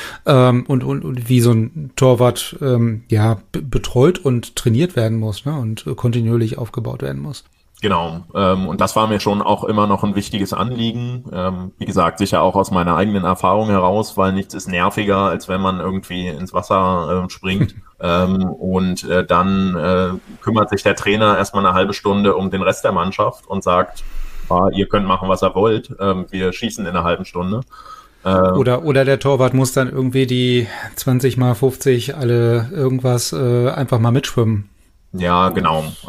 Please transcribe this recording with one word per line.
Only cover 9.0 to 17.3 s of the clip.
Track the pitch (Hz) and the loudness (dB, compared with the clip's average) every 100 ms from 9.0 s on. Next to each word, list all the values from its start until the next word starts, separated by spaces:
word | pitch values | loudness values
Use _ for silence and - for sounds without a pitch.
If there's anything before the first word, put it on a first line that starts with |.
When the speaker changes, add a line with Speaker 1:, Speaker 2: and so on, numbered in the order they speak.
| 110 | 0
Speaker 2:
mir | 104 | 0
schon | 104 101 | 0 0
auch | - 104 | 0 0
immer | - 104 104 | 0 0 2
noch | 98 | 0
ein | 104 | 0
wichtiges | 98 - 101 95 | -2 -4 -4 -4
Anliegen. | - 113 120 117 120 120 123 - | -4 -4 -2 -4 -4 -6 -8 -8
Ähm, | 90 92 90 92 - | -6 -4 -4 -10 -10
wie | 85 | -2
gesagt, | 95 85 - | 2 2 0
sicher | 98 85 | 0 2
auch | 90 98 | 2 2
aus | 98 | 0
meiner | 92 87 | 0 2
eigenen | 82 107 101 | 2 2 0
Erfahrung | 87 90 92 104 107 | 0 0 2 2 2
heraus, | 95 90 107 110 - | 2 2 2 -2 0
weil | 95 | 0
nichts | 98 98 | 0 -6
ist | - - | -10 -6
nerviger, | 90 98 113 101 98 | -2 0 0 0 2
als | 98 78 - | 2 -2 -4
wenn | 95 | -2
man | 95 92 | -2 -2
irgendwie | 87 95 - 92 90 | -4 -6 -8 -8 -6
ins | 73 90 | -8 -6
Wasser, | 92 - 95 92 90 82 90 | -6 0 2 2 0 0 -2
äh, | 90 | -4